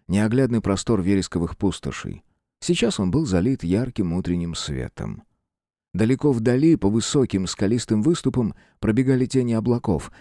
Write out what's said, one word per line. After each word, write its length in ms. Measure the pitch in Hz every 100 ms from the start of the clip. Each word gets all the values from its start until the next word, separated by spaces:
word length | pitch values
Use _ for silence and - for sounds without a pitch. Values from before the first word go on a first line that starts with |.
| -
неоглядный 500 | 95 107 123 131 117
простор 420 | 101 95 - 104
вересковых 540 | 90 98 - 87 85 -
пустошей. 720 | 98 - - - - 50 _ _ _ _
Сейчас 400 | - 175 - -
он 120 | 92
был 140 | 147 143
залит 380 | 92 113 135
ярким 500 | 85 98 120 - 90
утренним 420 | 87 87 90 85 82
светом. 680 | - 67 62 - 53 50 - _ _ _ _ _ _
Далеко 380 | 87 110 127 147
вдали, 440 | 117 113 123 160 156
по 140 | 98
высоким 580 | 110 - 143 117 98 92
скалистым 540 | - 98 120 - 107
выступам, 540 | 131 175 135 123 107 - _ _
пробегали 460 | 107 110 131 131 127
тени 280 | 131 123
облаков. 580 | 113 117 117 - 82 - -